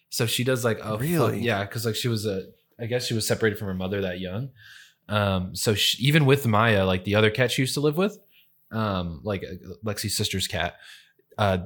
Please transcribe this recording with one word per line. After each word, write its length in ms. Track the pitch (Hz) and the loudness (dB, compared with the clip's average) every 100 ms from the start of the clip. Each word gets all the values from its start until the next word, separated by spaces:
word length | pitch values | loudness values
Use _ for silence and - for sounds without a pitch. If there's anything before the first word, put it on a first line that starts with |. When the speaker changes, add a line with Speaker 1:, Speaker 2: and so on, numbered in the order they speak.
| - | -8
Speaker 1:
So 160 | - 117 | -4 -2
she 180 | - | 0
does, 200 | 123 127 | 0 0
like, 140 | 120 104 | 0 -2
a 100 | 107 | -4
fuck 100 | 107 | -4
Speaker 2:
Really? 400 | 147 170 113 107 | 0 2 2 0
Speaker 1:
yeah, 240 | 120 101 101 | 0 -2 -2
'cause, 180 | 113 113 | -4 -4
like, 80 | 107 | -2
she 120 | 123 | -2
was 180 | 110 104 | -2 -2
a, 180 | 95 92 - _ - | -6 -8 -18 _ -12
I 80 | 113 | -6
guess 200 | 123 - | -4 -2
she 80 | |
was 120 | 113 - | -2 0
separated 320 | 113 110 101 | 0 0 0
from 80 | 101 | -6
her 60 | |
mother 260 | 92 92 101 | -4 -4 -2
that 180 | 92 90 | -4 -6
young. 300 | 90 98 135 - - - - _ - | -8 -8 -10 -14 -20 -20 -20 _ -2
Um, 460 | 107 101 95 92 | 0 2 2 -2
so 200 | - 120 | -2 0
she, 280 | 101 - - | 2 0 2
even 220 | 135 160 135 | 4 4 6
with 200 | 139 120 | 4 4
Maya, 380 | 107 113 101 | 4 6 4
like, 200 | 95 92 | 4 2
the 100 | 101 104 | 2 4
other 140 | 107 | 4
cat 200 | 117 123 | 4 0
she 100 | - | 0
used 120 | 131 | -2
to 60 | 151 | 0
live 160 | 151 151 | 0 2
with, 220 | 202 - _ _ _ _ - | -2 -4 _ _ _ _ -8
um, 480 | 110 107 92 87 78 | -4 -2 -2 -4 -6
like, 220 | 104 98 | -4 -4
uh, 300 | - 90 92 - | -6 -12 -14 -10
Lexi's 320 | 107 101 101 - | -8 -4 -4 -2
sister's 320 | 101 95 - | -2 -2 -4
cat, 260 | 87 85 - - - _ _ _ - | -4 -4 -8 -20 -20 _ _ _ -2
uh, 200 | 101 92 | 0 2